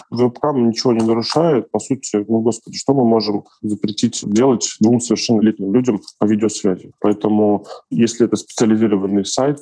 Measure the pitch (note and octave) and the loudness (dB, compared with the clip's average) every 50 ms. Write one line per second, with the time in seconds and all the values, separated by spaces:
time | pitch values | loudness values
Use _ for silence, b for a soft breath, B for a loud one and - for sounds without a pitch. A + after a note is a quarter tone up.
0 | - _ - A#2 B2 B2 A#2+ - - D3+ C#3+ B2+ A#2 A#2 A2 - - C3 A#2 A2+ | -6 _ -2 0 0 0 0 -2 -4 -2 0 0 0 0 0 0 0 0 0 2
1 | A2+ A2+ A2+ A#2 A2+ - - D3+ E3 E3+ D3 A2+ - - - G#2+ - - C3+ C3 | 2 0 0 0 -2 -2 0 0 2 2 2 0 0 -2 -6 -6 -4 -4 -6 -6
2 | - - - G#2 G#2 G#2+ A2+ A2+ A2 A#2+ A2 - - - F#2+ - - - C#3 C#3 | -4 -4 -4 -4 -2 0 0 0 0 0 -2 -2 -8 -16 -14 -4 -2 0 2 2
3 | B2 A2+ A2+ A2 G#2 G#2+ G2+ G2+ - _ _ _ - G#2+ G#2 G#2 - G#2+ G#2 - | 4 4 4 2 2 0 -4 -4 -6 _ _ _ -8 -6 -4 -4 -4 -6 -2 -2
4 | - A2+ - - - G#2 G#2 A2 B2+ C#3 A#2+ - - - - - G#2+ A#2 B2 A#2 | -2 -2 -2 -4 -4 -2 2 2 4 4 2 0 -2 -6 -2 0 2 2 2 2
5 | - - A2 G2 - - A#2 G#2+ A2 A2 G#2+ - G2 G2 G2+ B2+ B2+ B2 G#2 F#2+ | 0 -2 -2 -2 0 0 0 2 2 2 0 -2 -2 0 0 2 2 0 0 -2
6 | - - - - G#2+ G#2 A2 G#2 A2 G#2 - - - G2 F#2 - - - - _ | -6 -12 -6 -2 0 0 2 0 0 -2 -2 -2 -2 -2 -2 -4 -6 -14 -10 _
7 | - G#2 G2+ G2+ - G#2+ G#2+ G#2 G#2 G#2 G#2 G2 B B B B B _ - A#2 | -2 -2 0 0 0 0 2 2 2 2 0 -2 B B B B B _ -2 0
8 | A#2 A2+ - - A#2+ G#2+ G#2+ G2+ - - - - B2 A2 A2 A2 A2+ G#2 G#2 F#2+ | 0 0 2 0 0 0 0 -2 -6 -8 -4 0 2 2 2 2 2 0 0 0
9 | G2 F#2+ G2+ G2+ F#2+ - - B2+ C3 D3 D3 C#3+ | -2 -2 -2 -2 -2 -2 -2 -2 -2 -2 -2 -4